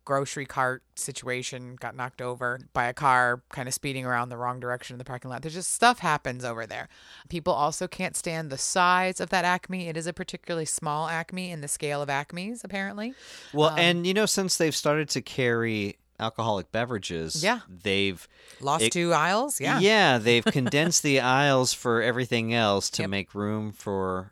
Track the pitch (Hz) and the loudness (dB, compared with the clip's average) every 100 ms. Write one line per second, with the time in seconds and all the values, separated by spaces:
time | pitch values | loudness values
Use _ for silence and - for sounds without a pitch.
0 | - 139 139 - 135 - 127 127 _ - | -2 -2 -2 -6 -6 0 0 -2 _ -10
1 | - 127 127 123 123 127 123 123 120 127 | -10 -8 -6 -6 -6 -10 -12 -12 -12 -8
2 | 127 - 123 123 123 127 - 135 120 123 | -10 -8 -8 -6 -6 -6 -6 -2 -2 2
3 | 143 127 123 123 - - 127 - 143 131 | 4 6 4 2 -4 -10 -6 -6 -6 -6
4 | 127 120 123 120 123 127 123 123 - 123 | -2 -2 -4 -6 -6 -6 -6 -6 -8 -14
5 | 123 123 131 123 156 165 180 - 233 240 | -12 -12 -10 -10 -8 -8 -6 2 4 4
6 | 170 151 139 123 123 113 110 - - - | 2 0 -2 -6 -6 -8 -8 -10 -12 -16
7 | - - - 175 160 139 147 156 185 - | -20 -20 -12 -6 0 2 2 0 -6 -6
8 | 185 - 175 160 156 135 - 190 180 180 | -6 -4 -4 -6 -6 -6 -2 2 4 4
9 | 185 185 180 190 175 180 - 185 170 160 | 2 -2 -2 0 2 0 -2 -8 -6 -6
10 | 165 170 180 170 - 170 151 - 160 147 | -6 -8 -10 -10 -6 -4 -4 -4 -2 -2
11 | 160 165 165 185 180 165 143 - 147 143 | -2 -4 -6 -8 -8 -8 -6 -4 -2 -2
12 | 143 139 147 175 196 240 - 202 196 202 | -2 -2 -4 -8 -8 -10 -8 -6 -6 -6
13 | 226 269 - - - 143 151 156 170 175 | -8 -10 -18 -20 -4 4 4 6 4 4
14 | 175 190 208 - 190 - 165 - 151 151 | 2 2 2 2 0 2 2 2 2 0
15 | 147 135 - - 123 117 113 107 101 - | 0 -4 -4 0 2 2 0 -2 -4 -6
16 | _ - 110 - 113 101 87 110 120 113 | _ -8 -6 -2 0 -2 -2 -2 -2 -4
17 | - 85 80 151 180 240 - 90 104 98 | -4 -6 -4 -2 0 -2 -4 -8 0 2
18 | 98 87 - _ - - 135 156 113 175 | 2 -2 -10 _ -20 -8 -2 2 2 2
19 | 170 160 165 202 285 - 165 262 196 220 | 2 2 2 2 0 -2 0 4 4 6
20 | 175 123 110 120 156 147 123 143 165 - | 6 6 6 4 4 2 2 2 2 2
21 | 151 135 123 131 143 135 123 - 123 113 | 4 4 4 4 6 4 4 0 0 2
22 | 113 120 123 117 113 117 110 98 - - | 2 0 0 0 2 2 4 4 0 -2
23 | 98 98 92 101 104 107 107 104 - 98 | -2 -4 -4 -4 -4 -4 -6 -8 -6 -2
24 | 95 92 95 | -2 -4 -6